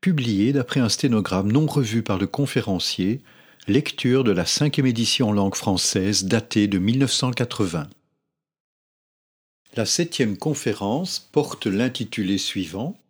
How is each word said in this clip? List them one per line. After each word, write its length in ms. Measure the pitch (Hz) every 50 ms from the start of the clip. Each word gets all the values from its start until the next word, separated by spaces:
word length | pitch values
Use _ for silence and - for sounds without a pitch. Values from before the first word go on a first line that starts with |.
publiée 520 | - 190 180 147 127 117 107 95 104 123 143
d'après 260 | 139 127 - - 143
un 100 | 127 107
sténogramme 600 | - - - 139 120 110 95 - - 92 98 104
non 160 | 110 143 156 147
revu 340 | - 147 131 107 110 117
par 160 | 110 - 101 90
le 100 | 98 92
conférencier, 920 | - - 143 131 - 135 107 - 95 87 - - - - 92 95 117 143 - - - - - - _ _ - -
lecture 560 | 101 143 147 - - - - 123 123 135 131
de 80 | 117
la 160 | 98 85 87 -
cinquième 400 | - - 147 151 143 - 135 131
édition 420 | 120 113 117 - - - 131 110
en 40 | 104
langue 220 | 101 98 98 -
française 680 | - - - 95 90 - - - 101 92 98 107 98 98
datée 420 | 95 104 113 107 - - 113 104 104
de 120 | 101 95
mille 200 | 92 104 117 135
neuf 120 | 139 127
cent 200 | - - - 127
quatre-vingts. 580 | 123 - 123 113 - - 110 90 80 82 71 - - _ _ _ _ _ _ _ _ _ _ _ _ _ _ _ _ _ _ _ _ _ _ _ _ _ _ _ _ _ _ _ _ _ _ _ -
La 100 | - 110
septième 500 | 98 - - 175 165 - - 135 107 101
conférence 840 | - - 156 147 - - 120 101 - 104 101 113 147 185 180 - -
porte 480 | - _ - - - - - - - 113
l'intitulé 720 | 92 98 120 131 127 - 117 - - - 104 92 101 95
suivant 600 | - - - 98 95 80 80 98 117 160 220 - _ _